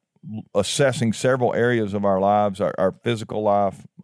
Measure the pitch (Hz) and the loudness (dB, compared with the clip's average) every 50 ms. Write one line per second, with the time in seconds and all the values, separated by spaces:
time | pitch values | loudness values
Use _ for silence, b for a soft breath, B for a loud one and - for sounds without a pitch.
0 | _ _ _ _ - - 107 110 - - - 101 98 - - - - - 120 - | _ _ _ _ -16 -14 -14 -14 -14 -4 -2 -2 -2 0 0 0 0 0 2 0
1 | 120 113 101 - - 131 131 131 123 117 - 95 117 120 120 117 110 101 98 104 | 0 -2 0 0 0 0 2 2 2 0 2 2 2 2 2 0 0 -2 -2 -2
2 | 101 101 98 95 98 101 104 104 104 104 95 98 101 87 - - 90 95 87 - | 0 0 2 2 2 2 4 2 2 0 0 -2 -2 -2 0 0 0 0 0 -2
3 | - 120 120 107 110 - - 107 107 104 101 101 101 98 92 - - - _ - | -4 -4 -4 -4 -6 -8 -8 -4 0 0 2 2 2 0 -2 -6 -14 -20 _ -12